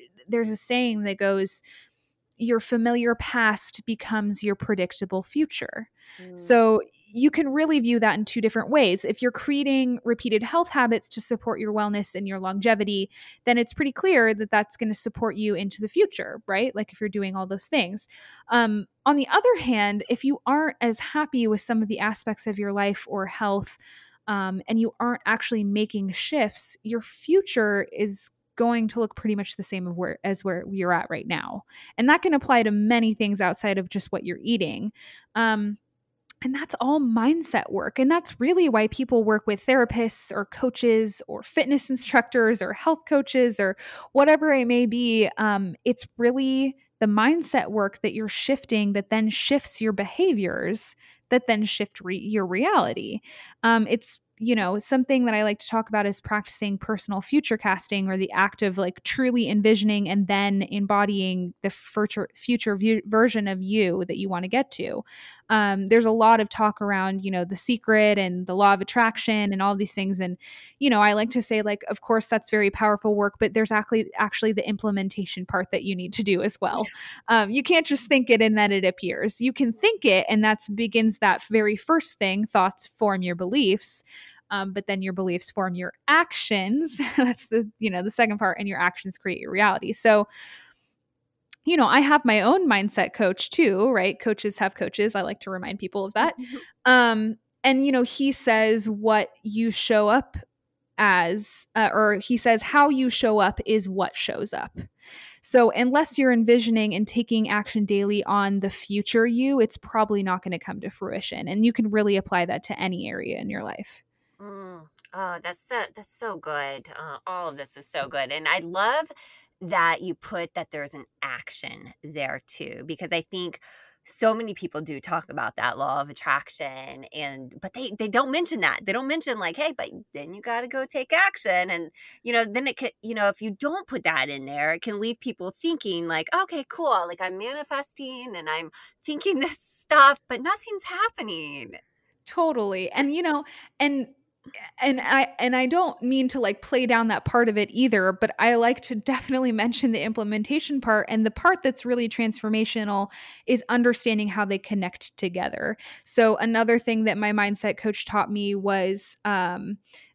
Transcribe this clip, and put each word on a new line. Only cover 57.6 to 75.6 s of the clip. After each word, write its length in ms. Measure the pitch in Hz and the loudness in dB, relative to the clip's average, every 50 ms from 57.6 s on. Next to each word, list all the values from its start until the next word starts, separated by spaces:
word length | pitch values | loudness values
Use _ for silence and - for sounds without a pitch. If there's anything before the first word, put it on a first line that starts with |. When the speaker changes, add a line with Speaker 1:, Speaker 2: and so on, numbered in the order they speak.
| - 208 190 180 - - 208 196 190 190 | 0 0 -2 -2 -2 -4 -4 -2 -2 -2
Speaker 1:
or 100 | 190 190 | -2 -2
the 140 | 190 - | -2 -2
act 300 | - 165 190 196 - - | 0 2 2 2 0 0
of, 160 | 214 196 185 190 | -2 -2 0 0
like, 260 | 190 180 185 - - | -2 -4 -4 -6 -6
truly 460 | - - - 262 254 240 247 226 - | -6 -2 0 0 2 2 2 0 2
envisioning 580 | 208 208 202 220 220 202 202 214 208 208 202 165 | 2 2 4 4 4 4 4 2 2 0 0 0
and 200 | 190 202 196 180 | 0 0 2 2
then 340 | 202 196 202 202 196 196 196 - | 2 0 2 2 0 0 -2 -2
embodying 880 | - 208 202 196 208 202 208 202 208 196 185 185 185 185 180 175 - _ - | -2 -2 -2 0 2 2 2 2 0 0 0 -2 -2 -2 -4 -6 -8 _ -8
the 80 | 196 | -8
future, 580 | - - - - - 214 214 214 - 214 190 - _ | -8 -8 -14 -8 -4 -2 -2 -2 -2 -4 -8 -8 _
future 420 | - - - 240 226 - 220 202 190 | -8 -2 -2 0 0 0 -2 -2 0
view, 240 | 202 220 226 214 - | 2 2 2 2 0
version 420 | 208 214 220 233 247 226 226 208 202 | 0 2 4 4 4 2 0 -2 -2
of 160 | 190 185 190 | -4 -4 -4
you 420 | 190 208 220 202 180 170 190 175 | -2 0 2 2 2 2 -2 -2
that 120 | 185 - - | -4 -6 -6
you 120 | 196 196 | -6 -4
wanna 180 | 185 175 180 185 | -4 -4 -4 -2
get 220 | - 254 269 - | 0 0 0 -2
to, 320 | - - - - - - 214 _ - - - - - - _ - | -4 -8 -8 -6 -6 -8 -10 _ -16 -20 -20 -20 -20 -12 _ 0
um, 400 | 220 214 208 202 196 190 196 196 | 2 2 2 2 2 0 2 4
there's 160 | 220 233 233 | 6 6 6
a 60 | 226 | 6
lot 280 | 220 226 226 220 226 226 | 4 6 8 8 8 6
of 100 | 214 208 | 4 2
talk 320 | - - 220 214 208 - | 0 2 2 2 2 0
around, 420 | 214 202 202 190 190 190 190 190 190 | -2 0 0 0 0 0 -2 -2 -2
you 80 | 196 | -2
know, 140 | 190 180 180 | -2 -2 -2
The 100 | 175 196 | -2 -4
Secret 600 | 180 - - 247 226 _ - 220 214 214 208 208 202 | -4 -2 -2 -2 0 _ 4 6 6 6 6 6 4
and 280 | 190 180 180 180 185 | 2 0 -2 -4 -4
the 100 | 180 180 | -2 2
law 180 | 190 202 202 202 | 4 6 6 6
of 80 | 185 | 4
attraction 720 | 196 - - 247 233 226 220 - - - 220 214 208 202 196 | 2 0 2 2 2 2 2 -2 -2 0 0 2 2 0 0
and 80 | 190 | 0
all 140 | 190 202 202 | 0 0 0
these 180 | 196 208 196 - | 0 -2 -4 -4
things. 260 | - 196 190 196 180 | -4 -4 -2 -2 -2
And, 180 | 185 180 180 - - - - - - - - - | -4 -4 -6 -8 -12 -18 -20 -20 -20 -18 -6 0
you 100 | 269 285 | 2 4
know, 120 | 233 208 | 6 6
I 120 | 208 208 208 | 6 6 4
like 160 | 214 214 226 | 4 2 0
to 100 | - 254 | 0 -2
say, 200 | 214 - 226 214 | -2 0 0 0
like, 220 | 208 208 208 202 - - | 0 0 -2 -4 -4 -8
of 120 | - - | -8 -6
course, 260 | - - 233 220 220 - | -2 0 0 0 2 0
that's 220 | 233 214 - - | -2 -2 -2 0
very 200 | - 214 208 196 | 2 2 4 2
powerful 460 | 196 - 220 214 208 202 - 214 208 | 2 2 2 2 2 2 2 0 0
work, 200 | 202 202 202 - - | 2 0 0 0 0
but 140 | 220 208 190 | 0 0 2
there's 180 | 220 220 - | 2 0 2
actually, 400 | 220 208 208 - 233 220 220 220 - - | 2 0 0 0 0 0 0 0 -2 -2
actually 340 | 214 202 - - - 220 | -2 -2 -2 0 0 0
the 160 | 214 208 - - | 0 0 -2 -2
implementation 800 | 208 196 - 214 202 196 190 190 - - 196 - - 185 180 | -4 -2 -2 -2 -2 -2 -2 -4 -4 -6 -6 -6 -6 -10 -8
part 260 | - - 180 | -4 -4 -4